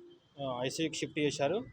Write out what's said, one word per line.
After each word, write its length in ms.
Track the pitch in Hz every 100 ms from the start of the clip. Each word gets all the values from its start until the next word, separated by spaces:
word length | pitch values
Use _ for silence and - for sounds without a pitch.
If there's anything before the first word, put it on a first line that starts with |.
| - - _ 143
ఆ, 180 | 135 123
ఐసీయూకి 320 | 127 - 160 156
షిఫ్ట్ 240 | 147 156
చేశారు. 440 | 147 143 143 208 262